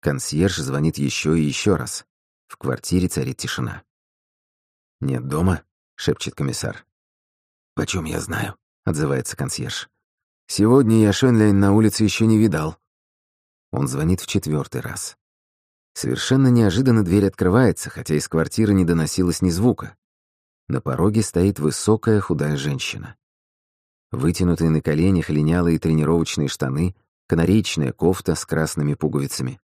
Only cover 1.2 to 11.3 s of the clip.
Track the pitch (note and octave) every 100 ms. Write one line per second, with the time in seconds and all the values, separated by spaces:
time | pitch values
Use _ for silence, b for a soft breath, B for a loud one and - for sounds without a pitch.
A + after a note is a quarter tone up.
1.2 | D2+ E2 D2+ C2+ - F2+ - - - _
2.2 | _ _ _ - C2+ C2 - F2+ F2+ -
3.2 | C2 B1+ - - B1+ - _ _ _ _
4.2 | _ _ _ _ _ _ _ _ C#2 C2
5.2 | C2 D2+ F2+ F2 _ _ _ _ - -
6.2 | - - C#2 B1 A#1 - _ _ _ _
7.2 | _ _ _ _ _ - - F#2+ D#2+ D#2+
8.2 | - - - - _ _ - D#2 D2 C2+
9.2 | - - C3+ - - - - _ _ _
10.2 | _ _ _ - G#2+ B2+ A#2+ A2+ G#2+ G2
11.2 | C3